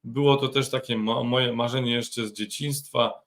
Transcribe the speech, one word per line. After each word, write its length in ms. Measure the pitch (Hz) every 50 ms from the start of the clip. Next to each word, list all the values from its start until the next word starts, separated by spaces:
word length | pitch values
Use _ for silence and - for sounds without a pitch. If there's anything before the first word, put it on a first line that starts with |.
| -
Było 340 | 113 117 139 143 143 139
to 100 | 139 135
też 220 | 127 - 139 131 -
takie 280 | - 131 - - 117
mo-, 260 | 110 107 110 117 123 127
moje 300 | 120 123 127 127 120 117
marzenie 380 | 117 120 120 120 135 127 120
jeszcze 360 | 120 120 117 - - 120 113
z 60 | 104 104
dzieciństwa 800 | 107 104 104 - - 143 147 139 139 - - - 123 117 113 - - _